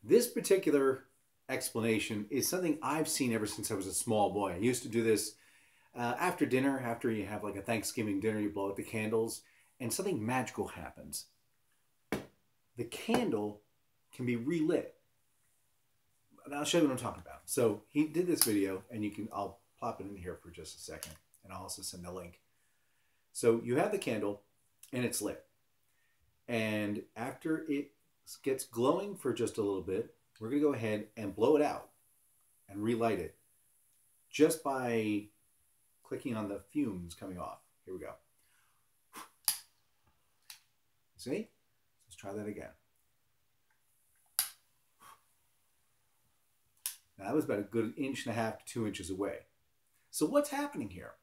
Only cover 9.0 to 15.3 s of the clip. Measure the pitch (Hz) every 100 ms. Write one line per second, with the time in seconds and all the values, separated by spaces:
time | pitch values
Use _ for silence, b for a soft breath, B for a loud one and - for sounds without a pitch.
9 | 110 113 113 113 b b b b 120 -
10 | 190 151 107 135 - - 98 - 78 -
11 | 73 - - _ _ _ _ _ _ _
12 | _ - - _ _ _ _ - 117 -
13 | - 247 226 110 104 104 _ _ _ _
14 | _ - 123 120 120 165 156 165 - -
15 | _ _ _